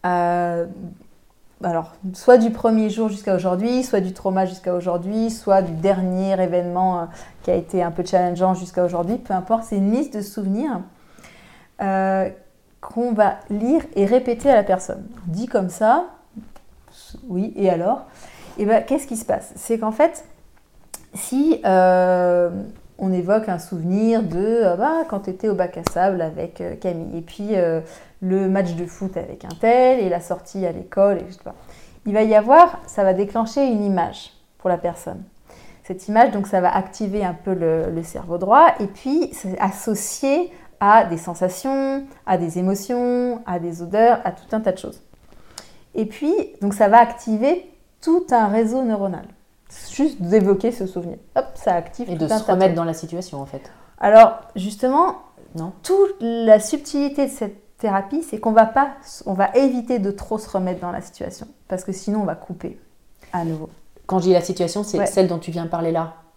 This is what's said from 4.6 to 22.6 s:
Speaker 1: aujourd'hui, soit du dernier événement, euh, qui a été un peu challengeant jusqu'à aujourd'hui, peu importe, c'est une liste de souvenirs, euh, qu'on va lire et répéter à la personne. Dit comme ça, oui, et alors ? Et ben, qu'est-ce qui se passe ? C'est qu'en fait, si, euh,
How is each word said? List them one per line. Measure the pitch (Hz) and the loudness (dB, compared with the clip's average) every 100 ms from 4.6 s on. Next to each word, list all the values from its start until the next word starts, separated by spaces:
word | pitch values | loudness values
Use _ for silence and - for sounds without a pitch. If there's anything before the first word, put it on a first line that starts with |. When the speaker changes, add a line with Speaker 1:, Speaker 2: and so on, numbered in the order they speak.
| 185 | -6
Speaker 1:
aujourd'hui, | 180 180 175 180 220 226 | -4 -4 -6 -4 -4 -4
soit | 226 - 196 | -4 2 2
du | 175 | 2
dernier | 160 196 185 185 185 190 190 | -2 0 0 -2 -2 -2 0
événement, | 180 180 175 180 185 175 | 0 0 -2 -2 0 -2
euh, | 165 - - - | -6 -14 -20 -10
qui | - | -2
a | |
été | 180 165 190 | -2 -2 -2
un | 170 | -2
peu | 165 | -4
challengeant | 180 185 180 175 185 | 0 0 0 0 0
jusqu'à | 185 180 - | 0 -4 -2
aujourd'hui, | 180 175 175 226 | -2 -2 -4 -6
peu | - | -4
importe, | 185 185 226 | -6 -2 -4
c'est | 226 202 | -2 -2
une | 196 | 0
liste | 233 294 214 | 0 -2 -6
de | |
souvenirs, | 202 - 190 202 294 202 185 _ _ - - - - - _ - | -10 -8 -4 -4 -4 -6 -10 _ _ -20 -20 -20 -20 -20 _ -6
euh, | 196 190 190 190 190 - - _ _ _ | -2 0 0 0 -2 -6 -20 _ _ _
qu'on | - 226 240 | -10 -6 -2
va | 220 202 - - | 2 2 0 -8
lire | 208 233 311 - - | -4 0 0 0 0
et | |
répéter | 196 254 254 233 277 | 2 2 2 0 4
à | |
la | 240 | 4
personne. | 196 185 - - - - 175 | 4 -2 -2 -12 -12 -14 -8
Dit | 170 247 | -6 -2
comme | 220 180 | -2 -2
ça, | - 214 285 359 - _ 226 - - - - _ - - - 262 | 0 2 4 0 -12 _ -20 -20 -20 -20 -20 _ -20 -20 -20 -8
oui, | 180 220 - | -4 -4 0
et | 190 | 0
alors ? | 170 170 170 - - - - - - | 2 0 -2 -6 -20 -20 -20 -18 -4
Et | 208 | 2
ben, | 220 | 2
qu'est-ce | - 277 - | 2 -4 -4
qui | 226 | -10
se | |
passe ? | - - - - | -4 -6 -6 -18
C'est | - 226 | -6 -4
qu'en | 220 | -4
fait, | 220 330 - - - - _ _ _ - - - | 2 0 0 -20 -20 -20 _ _ _ -20 -20 -18
si, | - - 254 302 - | -14 -4 0 2 2
euh, | - 190 185 185 185 180 180 175 175 185 | 4 6 6 6 4 4 4 2 2 -2